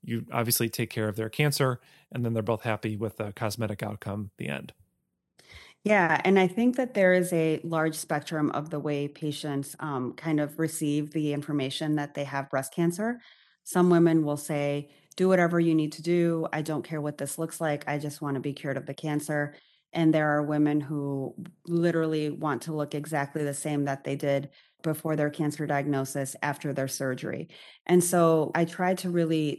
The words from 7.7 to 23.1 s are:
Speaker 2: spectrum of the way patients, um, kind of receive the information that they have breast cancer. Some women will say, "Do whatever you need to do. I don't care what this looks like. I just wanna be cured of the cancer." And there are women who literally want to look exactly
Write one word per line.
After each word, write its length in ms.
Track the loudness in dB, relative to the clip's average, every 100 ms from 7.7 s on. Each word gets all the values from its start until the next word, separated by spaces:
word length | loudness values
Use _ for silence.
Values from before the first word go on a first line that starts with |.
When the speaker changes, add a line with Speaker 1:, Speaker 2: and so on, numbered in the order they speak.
| 0 0 -2
Speaker 2:
spectrum 560 | -4 -4 -2 -2 0
of 180 | -2 -6
the 100 | -6
way 300 | -4 -2 -4
patients, 640 | -4 -6 -4 -4 -4 -6 -8
um, 340 | -6 -4 -4
kind 260 | -6 0 0
of 180 | 0 -2
receive 540 | -4 -2 -2 0 -2
the 220 | -2 -2
information 600 | -2 -2 -2 -2 -2 -2 0
that 180 | -2
they 100 | -6
have 260 | -6 -6 -4
breast 240 | -4 -4
cancer. 460 | 0 0 0 -4 -6 -12 -20 _ _ -4
Some 240 | 2 6
women 340 | 6 6 4
will 140 | 2 -2
say, 520 | -4 -2 -2 -2 -6 _ _ 0
"Do 100 | 4
whatever 320 | 6 6 4
you 160 | 4 4
need 160 | 2
to 80 | -2
do. 460 | 0 2 4 2 -2
I 80 | -2
don't 220 | -2 -4
care 180 | -4 -4
what 160 | -4 -6
this 200 | -8 -6
looks 220 | -6 -4
like. 240 | -2 -2 -4
I 120 | -4
just 240 | -6 -6
wanna 180 | -4 -4
be 140 | -4
cured 240 | -6 -6 -6
of 80 | -6
the 80 |
cancer." 640 | -8 -4 -4 -2 -2 -2 -6 _ _ _
And 220 | 2 4
there 160 | 4 4
are 120 | 2
women 380 | 2 2 2 0
who 560 | -2 -4 -4 -4 -6 -8 -14 -14 -4
literally 640 | 0 2 2 0 0 -2
want 320 | -2 -2 -2
to 100 | -4
look 220 | -6 -4 -6
exactly 480 | -4